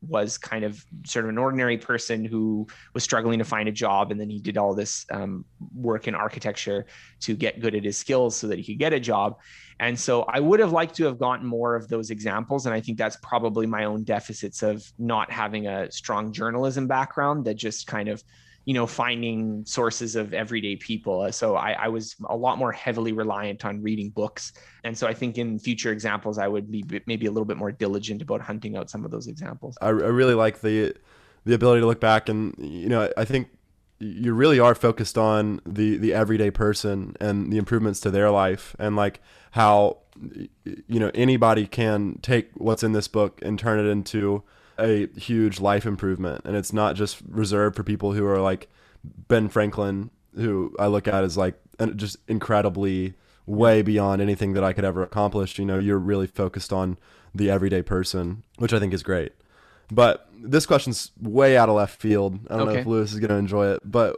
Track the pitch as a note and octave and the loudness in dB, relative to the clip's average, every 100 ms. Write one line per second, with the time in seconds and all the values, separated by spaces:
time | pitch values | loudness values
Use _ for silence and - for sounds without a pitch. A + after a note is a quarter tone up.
0 | D#3+ A2 G#2 - - A2 G#2+ G#2 - G#2 | -6 -4 -4 -6 -8 -6 -6 -8 -18 -18
1 | - A#2+ A2 A2 C3 C3 B2 A2+ - A#2 | -8 -4 -2 -2 -2 0 0 -2 -2 -4
2 | - A2+ A2 A2 A2 G#2+ G#2+ - - A#2+ | -2 -4 -4 -4 -2 -4 -6 -14 -12 -8
3 | - A#2 A#2 A2+ G#2+ A2 G#2+ G#2+ A#2+ G2 | -2 0 0 0 -2 -2 -4 -2 0 0
4 | G2+ G#2 G#2+ G#2 - G#2+ G2+ G2+ G#2+ - | 0 -4 -6 -8 -4 0 0 0 -4 -8
5 | - G2+ G2 F#2 - - - A2+ A#2+ A2 | -8 -8 -6 -8 -12 -18 -18 -6 -4 -4
6 | A#2+ G#2+ G#2+ - G#2+ G2+ - G2+ - - | -4 -4 -6 -6 -8 -6 -4 -6 -6 -18
7 | - - - G#2+ A2+ - A2+ G#2+ G#2 G2 | -20 -12 -6 -2 -2 -2 -4 -2 -4 -6
8 | - C3 B2 G#2+ A2 F2+ - G#2 D3+ D3+ | -2 0 0 -2 -6 -6 -6 -4 0 0
9 | A#2 G2+ G2+ - - - - - A#2 A#2+ | 0 0 -2 -4 -20 -20 -20 -6 -4 -2
10 | - A#2+ - C3+ D3+ G#3+ G3+ E3 E3 - | 0 0 0 0 4 4 4 2 -2 0
11 | D3+ A#2+ B2 B2+ B2 A#2 A#2+ A#2 A2 A#2 | -2 0 -2 -2 -4 -2 0 -2 -2 -6
12 | A2 G#2+ G#2+ G2+ A#2+ C#3 C3 A2 A#2 A2+ | -6 -6 -4 -4 -2 -2 -2 -4 -4 -4
13 | A2 - - A#2+ A#2 G#2+ A2+ A2 G#2+ G#2+ | -4 -4 -4 -2 0 -2 -2 -2 -4 -4
14 | G#2+ G#2 - G#2+ G2 - G#2+ G#2 - - | -2 -4 -4 -12 -10 -4 -2 -2 -8 -8
15 | A#2 A2 - A#2 G#2+ G#2+ G2+ G2 F2+ - | -2 -2 -2 -4 -4 -4 -6 -6 -6 -10
16 | - G#2 G#2+ G#2 A2+ A#2+ C3+ C3 C3 C3 | -6 -4 -4 -6 -4 -2 -2 -2 -2 -2
17 | C3+ - C#3+ D3 A2+ G#2 A2+ - - G#2+ | -2 -2 -2 -2 -4 -4 -6 -8 -8 -6
18 | G#2 G#2 _ _ _ _ - B2+ A#2+ - | -6 -8 _ _ _ _ -4 -2 -2 -2
19 | A#2+ A#2 A#2 A2 A2 G#2+ G#2+ - A#2 - | -2 -2 -4 -4 -4 -6 -6 -2 -2 -2
20 | A#2 A2+ G#2 F2+ A2 A2+ G2+ F#2+ - A2+ | -6 -6 -4 -4 -4 -6 -6 -8 -6 -6
21 | G#2+ F#2 G2 - A2 F#2+ G#2+ - A2+ A2+ | -4 -2 -4 -2 -2 0 -2 -2 -4 -4
22 | A2 - A2 A#2 B2+ A2 B2 - B2+ A2+ | -8 -14 -8 -2 -2 0 -2 -2 -4 -4
23 | A2+ A2 A2 G2+ G#2 G2+ G#2+ G#2 G#2+ G#2+ | -2 -2 -4 -4 -6 -6 -8 -6 -4 -4
24 | G2+ G#2+ G#2+ - - - - _ A#2 A2+ | -6 -6 -6 -6 -16 -18 -20 _ -10 -4
25 | A#2 A2 B2 A#2 A#2 G#2+ B2 A2+ A#2 G#2+ | -2 -2 -4 -4 -4 -4 -4 -4 -2 -2
26 | A2 G#2 G#2+ G#2+ G2+ G#2 G#2+ G#2+ F#2+ G2+ | -2 -4 -4 -2 -2 -2 -6 -8 -8 -10
27 | - A2 G#2+ G#2+ G#2+ D#2+ G2+ - G2+ G2+ | -6 -4 -2 -2 -4 -4 -6 -4 -2 -2
28 | G#2+ G#2+ D3 G#2+ A#2 G#2+ G#2+ G2+ - A2 | -6 -8 -6 -6 -6 -10 -8 -8 -10 -10
29 | A2 A2 A#2+ - - - - A#2+ G#2+ A2 | -10 -10 -12 -12 -12 -12 -14 -4 0 0
30 | A2+ A#2+ C3 A2+ A2 - A2 A2 G#2 - | 2 4 4 6 2 2 0 0 0 -4
31 | _ _ _ _ A2+ A#2+ A#2+ A#2+ A#2 A2+ | _ _ _ _ 0 4 6 6 4 2
32 | A2+ A2 - G#2+ G#2+ - D2 E2+ F#2+ A#2 | 4 4 2 -2 -4 -6 -10 -6 0 0
33 | G#2 - A2 C3 B2 _ _ _ _ - | 0 -2 -2 -2 -4 _ _ _ _ -12
34 | G#2+ F#2+ A#2+ A2+ D3+ C3+ A#2+ A#2 A#2 A2+ | -10 -4 0 4 6 8 8 6 2 2
35 | G#2+ A2+ A2 G#2+ G#2+ G2+ - G2+ G#2+ G2+ | -2 2 4 4 0 -2 -6 0 2 2
36 | A2 G#2 G#2+ A2 G#2 F#2+ G#2 G#2 G#2 G2 | 2 2 2 2 2 2 0 0 -2 -4
37 | - - G#2 G2+ G2 G#2+ G2+ A#2 G#2+ G2 | -6 -6 -2 -2 0 -2 0 0 0 0
38 | G2+ G2 G#2 G2+ F#2+ F#2+ - - G#2+ G#2 | 0 4 4 4 2 0 -8 -6 -2 0
39 | G2+ - _ - _ A#2 G#2+ G#2 G#2 - | 0 -2 _ -20 _ 4 6 8 6 2
40 | _ - - - - _ - - - A#2 | _ -18 -16 -14 -16 _ -14 -14 -4 0
41 | G#2+ - B2+ B2+ A2+ A2 G#2 - A2+ G#2 | 0 2 4 6 6 4 2 0 0 2
42 | G2+ - - A#2+ - - A2 A2 A2+ G#2+ | -2 -4 0 0 0 -4 0 2 2 0
43 | - G#2+ G2+ - F#2 G#2 A2+ G#2+ G#2 G#2 | 0 0 0 0 -6 -2 0 2 2 0
44 | F#2+ A2 G2+ G2+ - _ _ - A2+ G#2+ | -2 -2 0 -2 -6 _ _ -2 2 2
45 | G2+ - - A2+ A2 G2 G2+ G2+ A2+ G2 | 0 -6 -2 2 2 2 2 2 0 -2
46 | F#2+ F#2 F2+ C2 - G2+ F#2+ G#2+ G#2+ F2+ | -2 -2 -4 -6 -4 -4 -2 0 0 0
47 | G2+ - - G#2+ G2+ G#2 G#2 G2+ G#2 G#2 | -4 -6 -8 -4 0 2 2 0 -4 -2
48 | G2+ G#2 G2+ G2 F#2+ F#2+ - _ _ _ | 0 0 2 2 2 -2 -8 _ _ _
49 | - - - A#2 G#2 A2 G#2 G#2+ G2+ G2 | -20 -12 2 2 4 0 0 0 -2 -2
50 | A2+ _ _ F#2 A2+ G2 F2+ - G#2 G#2 | -6 _ _ -4 -2 0 -2 0 2 2
51 | G#2+ G2 F#2+ F2+ F#2 - _ - A2+ G#2 | 2 2 2 0 -2 -2 _ -4 -2 -2
52 | G#2 - - A2 - G#2 G2+ F#2 G2 F#2+ | -6 -8 -4 -4 2 4 4 2 0 0
53 | F#2+ - _ _ - G#2+ A#2 A2 G#2 G#2 | -2 -6 _ _ -4 4 6 6 6 4
54 | G2 G2 G2+ G2 G2+ F#2+ F#2+ F#2 F#2+ F2 | 4 2 2 0 0 2 0 2 0 0
55 | F#2 G#2+ G#2 G#2 F#2+ - G2 F#2+ G2+ G2 | -2 0 0 0 -2 -2 -2 0 2 2
56 | F#2 G2 F#2 - F#2 F#2+ - F#2+ F#2 F2+ | 2 0 -2 -2 -4 -4 -4 -2 -2 -4
57 | _ - _ F#2 G2+ G2 F#2+ F#2 E2+ F#2+ | _ -20 _ -2 2 4 2 0 0 0
58 | F#2 F#2 E2+ G#2+ - - A#2 A2 G2 F2+ | 0 -2 -4 -6 -12 -4 0 2 2 -2
59 | - F#2 D2+ _ _ _ _ _ - G#2+ | -2 -2 -2 _ _ _ _ _ 0 6
60 | A#2+ - - A2 C3 D3+ D3+ C#3+ C3 A2 | 6 6 -4 -14 2 2 4 2 2 -6
61 | - - A2 A#2+ C3+ B2+ A2+ G#2 G2+ - | -8 -8 0 6 8 8 6 6 2 0
62 | A2 G#2 G2 F#2+ A#2 A2+ A2 G#2+ A#2+ A2 | 2 4 4 -2 -4 -2 0 0 2 0
63 | G#2+ G#2+ G#2+ G2+ G2+ G2+ G2+ G2 G2+ A#2+ | 0 -2 0 2 2 2 2 2 0 2
64 | A2 | 2